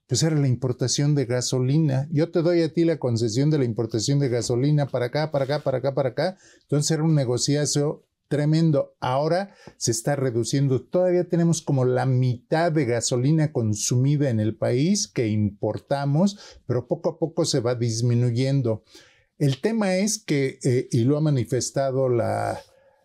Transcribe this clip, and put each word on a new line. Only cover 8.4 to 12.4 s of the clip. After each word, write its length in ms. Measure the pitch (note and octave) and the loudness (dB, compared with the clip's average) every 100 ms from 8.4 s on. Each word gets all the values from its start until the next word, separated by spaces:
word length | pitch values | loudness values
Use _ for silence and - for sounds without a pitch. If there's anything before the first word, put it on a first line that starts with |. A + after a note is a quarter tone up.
| D3 D#3 E3 C#3 - _ | 2 2 2 2 -2 _
Ahora 540 | B2 C3 D#3 F3 G3 - - _ | -2 0 0 0 -2 -10 -20 _
se 140 | - | -4
está 220 | A#2 - | -2 -2
reduciendo. 680 | C#3+ C3 A#2 A2+ C#3 C#3+ B2+ | -2 -2 -2 -2 0 2 0
Todavía 420 | - F3+ F3+ F3+ F3 | 0 0 2 2 0
tenemos 360 | E3+ E3+ D#3+ | 2 2 0
como 240 | - C#3 B2+ | 0 0 2
la 180 | B2 | 2
mitad 680 | B2+ B2+ B2+ B2 | 2 2 2 -2